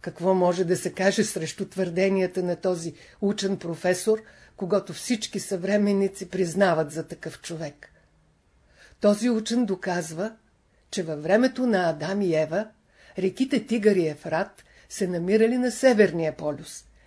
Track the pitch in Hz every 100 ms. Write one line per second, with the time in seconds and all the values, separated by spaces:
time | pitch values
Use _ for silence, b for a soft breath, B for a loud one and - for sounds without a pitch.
0 | - - 175 190 175 175 170 180 175 147
1 | 190 190 214 - 160 - 196 185 180 170
2 | 196 190 180 185 180 170 190 175 165 147
3 | B B 202 208 190 196 170 165 180 180
4 | - 220 B B B - 180 202 190 -
5 | - 233 - 202 - 185 175 208 208 196
6 | 196 - 185 185 175 165 190 160 151 151
7 | 165 165 160 - - 165 156 - - _
8 | _ _ _ _ _ _ b b b b
9 | 208 208 240 226 220 233 226 190 196 175
10 | 160 160 214 226 _ _ _ _ _ -
11 | 160 151 151 208 254 262 254 196 175 151
12 | 165 202 190 156 151 170 220 _ _ b
13 | b b 185 - 269 277 - 233 208 196
14 | 160 147 170 156 196 - _ b b -
15 | 185 175 175 214 226 247 247 240 262 214
16 | 208 165 156 - 151 147 160 - - b